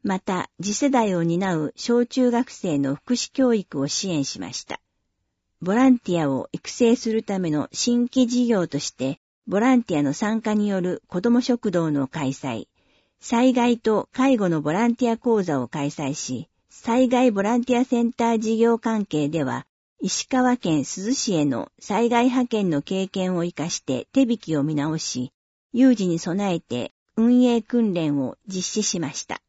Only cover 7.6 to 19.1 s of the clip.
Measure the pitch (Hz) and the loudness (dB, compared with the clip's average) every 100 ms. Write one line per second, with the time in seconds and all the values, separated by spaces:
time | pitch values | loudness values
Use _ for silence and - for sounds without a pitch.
7.6 | - - - 240 240 262 240 247 240 214 | -4 -4 0 0 0 0 2 2 2 0
8.6 | 165 185 - - 131 - _ _ - 190 | 0 -4 -8 -6 -6 -6 _ _ -4 0
9.6 | 247 254 - 156 143 139 208 226 214 214 | 4 4 2 0 0 0 -2 -2 0 0
10.6 | 208 190 180 170 _ 180 233 240 247 240 | 0 0 -2 -6 _ -2 2 2 2 0
11.6 | 214 175 160 143 131 160 135 - 139 113 | 0 0 0 0 -2 -4 -4 -4 -8 -8
12.6 | - _ _ _ _ _ - 233 262 247 | -10 _ _ _ _ _ -4 2 4 4
13.6 | 240 233 226 208 - - 269 247 185 160 | 2 2 2 0 -2 0 2 2 2 0
14.6 | 147 175 233 233 233 226 247 226 180 139 | 0 0 0 0 -2 0 0 0 2 -2
15.6 | 120 156 143 - 139 147 - 127 - _ | -2 -4 -6 -4 -6 -6 -8 -8 -10 _
16.6 | _ - - 233 254 247 254 196 196 240 | _ -12 -2 2 4 4 2 2 0 0
17.6 | 247 240 262 240 233 - 233 226 220 226 | 0 0 2 0 0 0 0 0 0 2
18.6 | 233 233 233 220 202 | 2 2 0 -2 -2